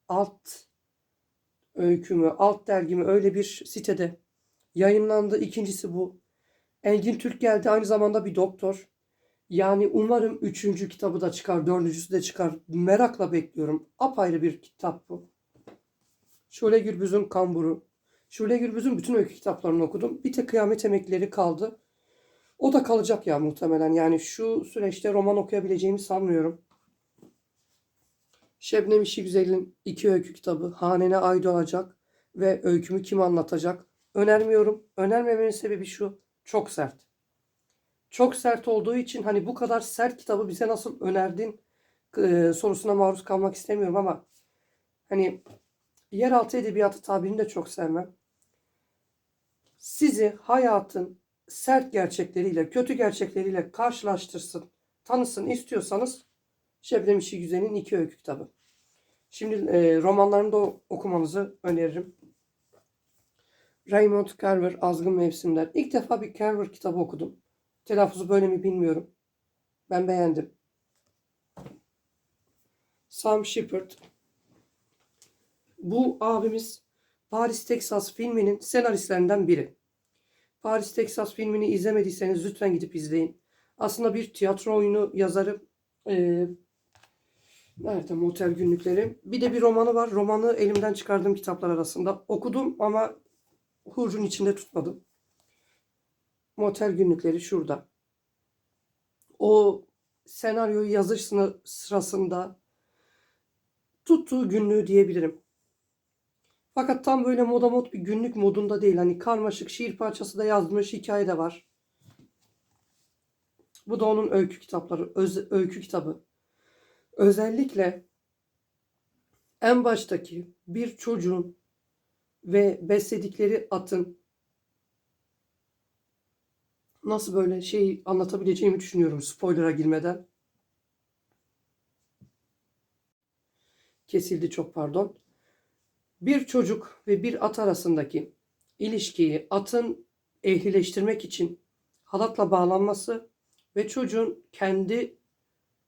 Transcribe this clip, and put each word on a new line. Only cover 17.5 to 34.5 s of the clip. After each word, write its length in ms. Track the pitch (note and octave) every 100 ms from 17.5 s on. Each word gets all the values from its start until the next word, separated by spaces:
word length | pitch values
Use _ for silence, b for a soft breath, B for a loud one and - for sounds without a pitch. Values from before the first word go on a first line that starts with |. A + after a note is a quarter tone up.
| E3 E3 D#3 _ _ _ _ _
Şule 300 | - G#3+ A#3+
Gürbüz'ün 400 | A#3+ A3 B3+ G3+
bütün 160 | G#3
öykü 200 | A#3 G3
kitaplarını 500 | - G3+ E3 F3 E3
okudum. 400 | D#3+ F3 A#3 -
Bir 80 | C4
tek 160 | B3+ -
Kıyamet 360 | A3+ G#3 A3
Emeklileri 460 | G#3+ G3 F#3 F#3 G3
kaldı. 500 | G#3 F3 D#3+ A3 - _ _ _ _ _ _ _ -
O 140 | C4+
da 100 | C4+
kalacak 440 | - A3+ G3 G#3 F#3+
ya 120 | D3
muhtemelen. 540 | D3+ D3+ D#3+ D#3+ D#3+
Yani 280 | E3 D#3+ E3
şu 440 | - - A3+ A3
süreçte 480 | - A3+ G3+ F#3+ G#3+
roman 240 | G3+ G3 G3+
okuyabileceğimi 640 | G3 G#3 F#3 F#3 F#3+ G3+
sanmıyorum. 640 | G3+ F#3+ F#3+ E3 D#3 E3+ _ _ _ _ _ _ - _ _ _ _ _ _ _ _ _ _ _ _ _
Şebnem 440 | - G#3+ G3 G#3+
İşi 200 | G#3 -
Güzel'in 540 | F#3 F#3 F#3 F#3 F#3 _
iki 260 | G3+ - G#3+
öykü 240 | F#3 F3
kitabı. 320 | - - D#3+ F3
Hanene 500 | F3 F3 F#3 F#3 F#3+
Ait 300 | F#3 F#3 F3+
Olacak 500 | F3 E3 F3+ F#3 _ _ _ _
ve 260 | - F#3+ F#3
Öykümü 380 | F#3 F3 F3 F#3+
Kim 180 | F#3+ G3
Anlatacak? 640 | F3+ E3+ D#3 E3 E3+ F3+ - _ _
Önermiyorum. 720 | G3+ G#3 G#3+ A3